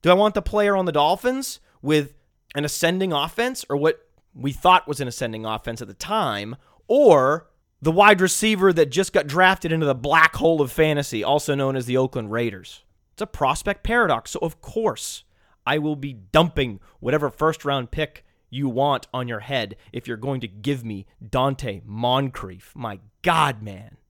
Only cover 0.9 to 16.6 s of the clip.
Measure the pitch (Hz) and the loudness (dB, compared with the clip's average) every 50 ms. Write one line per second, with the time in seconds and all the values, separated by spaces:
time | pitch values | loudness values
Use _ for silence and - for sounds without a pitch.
0.9 | 147 147 190 156 180 - - 247 254 269 269 - - - _ _ _ _ - 143 | 0 0 2 2 0 0 -2 -4 -4 -4 -8 -10 -12 -14 _ _ _ _ -2 0
1.9 | 156 151 143 139 - _ _ _ _ _ _ _ - 143 147 147 - - - 165 | 0 0 0 -2 -12 _ _ _ _ _ _ _ -8 -6 -6 -6 -4 -2 -2 -2
2.9 | 175 185 190 190 165 143 143 147 - - 233 247 262 - - _ 147 143 147 160 | 0 0 -2 -2 -2 -2 -4 -4 -4 -4 -4 -4 -4 -10 -8 _ -4 0 0 0
3.9 | 156 - _ _ _ _ _ _ _ 127 120 139 135 - - 180 185 180 - - | 0 -2 _ _ _ _ _ _ _ -8 -8 -8 -8 0 4 4 4 4 4 -2
4.9 | 147 135 139 123 117 - 131 117 113 110 110 110 110 110 - - 113 110 120 101 | -8 -8 -8 -10 -8 -8 -8 -8 -8 -8 -8 -8 -8 -8 -8 -10 -10 -10 -12 -16
5.9 | 98 _ - - 208 220 190 135 107 101 101 107 117 - _ _ _ _ _ _ | -14 _ -8 -4 -4 -2 -2 -2 -4 -6 -8 -10 -12 -16 _ _ _ _ _ _
6.9 | 226 277 294 233 170 143 127 135 147 165 - _ _ _ _ _ _ _ 139 156 | 2 6 8 8 8 8 6 4 0 0 -4 _ _ _ _ _ _ _ -2 4
7.9 | 160 180 208 208 208 175 185 185 - - 214 220 220 190 185 196 175 165 156 139 | 8 10 10 10 10 8 6 0 2 0 2 2 2 4 4 4 4 4 2 2
8.9 | 123 165 190 - - 202 147 147 135 175 185 185 190 - - - 160 160 160 143 | 2 -2 -2 0 0 0 0 0 2 4 4 4 4 2 -2 -4 -2 0 0 0
9.9 | 135 127 113 147 147 160 160 160 - - 285 165 165 156 143 127 - - 160 156 | -2 -2 0 4 6 6 6 6 4 2 0 0 2 2 0 -2 2 0 0 2
10.9 | 151 143 143 - - 110 98 - 139 151 - - 143 139 139 135 135 131 123 120 | 2 -2 -4 -4 -6 -4 -2 0 0 0 0 -2 -2 -2 -2 -2 -2 -4 -4 -2
11.9 | 123 131 131 131 - 131 113 104 107 117 120 117 98 92 90 - - - _ _ | 0 0 0 0 -4 -8 -8 -6 -4 -4 -4 -4 -6 -10 -18 -20 -20 -20 _ _
12.9 | _ _ _ _ _ - 208 - - - 147 131 151 151 - 196 202 - _ - | _ _ _ _ _ -12 -12 -12 -6 -2 -2 0 0 -2 -4 -6 -6 -6 _ -2
13.9 | 226 240 233 180 135 113 - - - - - 165 - _ - - - 220 226 214 | 0 0 2 0 0 -2 -4 -10 -8 -6 -6 -6 -8 _ -20 -10 -8 -4 -4 -4
14.9 | 120 - - - - - _ _ _ _ _ _ _ _ _ 120 139 156 147 151 | -4 -4 -10 -14 -14 -16 _ _ _ _ _ _ _ _ _ -4 -4 -2 -2 -4
15.9 | 151 143 135 143 131 110 95 92 - 151 165 170 - - | -6 -6 -8 -12 -12 -14 -18 0 2 2 2 2 0 -4